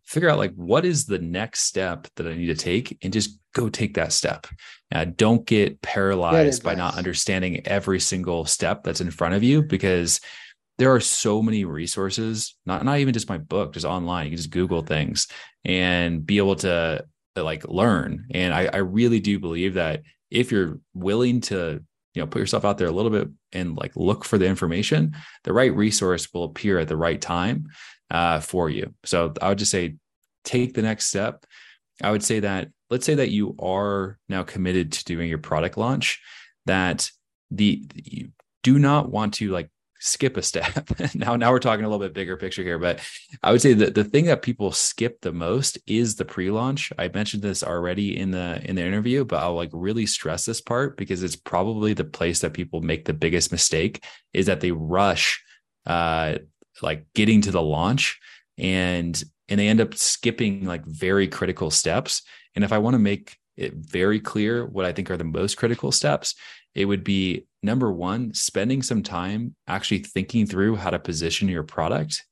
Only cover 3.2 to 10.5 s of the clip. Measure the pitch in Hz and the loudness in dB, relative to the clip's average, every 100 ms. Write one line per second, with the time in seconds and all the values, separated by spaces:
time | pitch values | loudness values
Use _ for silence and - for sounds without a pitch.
3.2 | 101 - _ 123 110 - 107 - 78 - | -2 -8 _ -2 -2 -2 -2 0 0 0
4.2 | - - - - - - - 80 85 - | -2 -6 -12 -20 -20 -20 -6 -2 -2 2
5.2 | 110 117 - 107 98 - - 101 98 95 | 4 4 4 4 4 0 -6 0 0 2
6.2 | 87 139 147 123 85 85 87 90 92 85 | 4 4 4 2 -2 -2 -2 -2 -4 -2
7.2 | - 92 92 - - 98 98 92 - 95 | 0 0 -2 -4 -2 -2 0 0 0 -2
8.2 | 90 85 76 - 85 104 85 82 87 - | -2 -2 0 0 0 0 -4 -4 -4 0
9.2 | 85 101 120 151 151 92 98 87 85 - | 0 4 4 4 4 2 2 2 2 -2
10.2 | - - - | -4 -18 -20